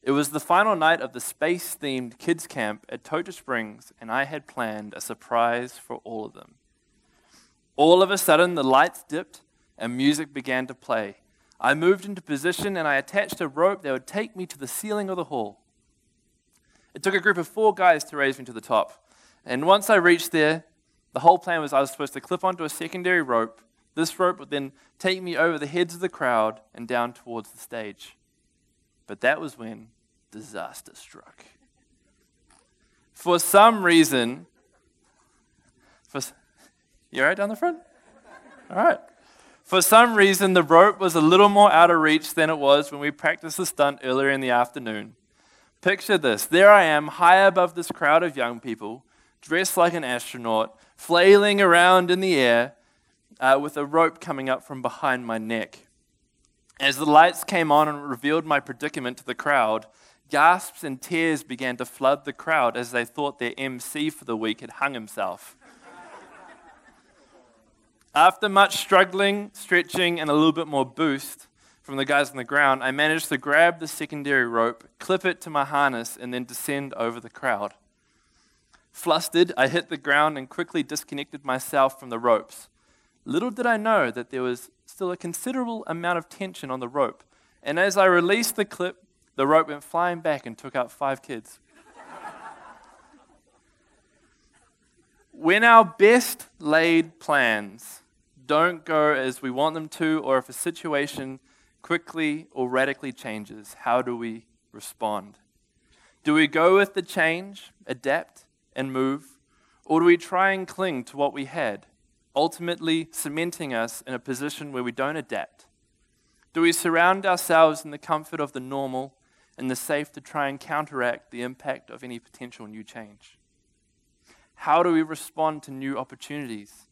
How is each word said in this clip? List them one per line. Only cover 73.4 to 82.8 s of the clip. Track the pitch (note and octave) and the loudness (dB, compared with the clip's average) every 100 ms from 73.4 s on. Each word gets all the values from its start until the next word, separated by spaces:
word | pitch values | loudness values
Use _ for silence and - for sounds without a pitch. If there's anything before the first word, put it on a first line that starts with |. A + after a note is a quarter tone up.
| D3 D3 E3+ E3 | 0 4 4 2
the | D#3+ | -10
secondary | - D3+ D3+ C#3+ C#3 A#2+ | -10 -10 -8 -2 0 0
rope, | A#2 A2+ A#2+ - _ | 2 0 -2 -18 _
clip | - F#3 | -4 -2
it | F#3 - | -2 -6
to | - | -6
my | D3+ | -4
harness, | C#3 D3 C#3+ B2 A#2 - | -2 0 0 0 -10 -12
and | B2 | -10
then | B2 | -8
descend | B2 B2 - C#3 C#3 | -10 -12 -6 -6 -6
over | - A#2 A#2 | -6 -6 -6
the | A#2 | -16
crowd. | - C3+ G#2+ G2+ _ _ _ _ _ _ _ _ _ _ _ _ | -8 -4 -4 -6 _ _ _ _ _ _ _ _ _ _ _ _
Flustered, | - - D#3 E3 E3 F3 - | -10 -2 -2 0 0 0 2
I | C3 | 0
hit | E3 E3 | 0 -6
the | D#3 | -10
ground | C3+ C#3+ D3+ D3 | 0 2 2 -2
and | C3 | -12
quickly | - E3+ F3 | -10 -6 -6
disconnected | D#3 D3+ - C#3+ C#3 D3 | -6 -8 -10 -12 -12 -14
myself | C#3 C3 - D3 C3+ C3+ | -6 -6 -2 0 0 0
from | C3 | -12
the | A#2 | -4
ropes. | A#2+ A2 - - - _ | 2 2 0 -20 -20 _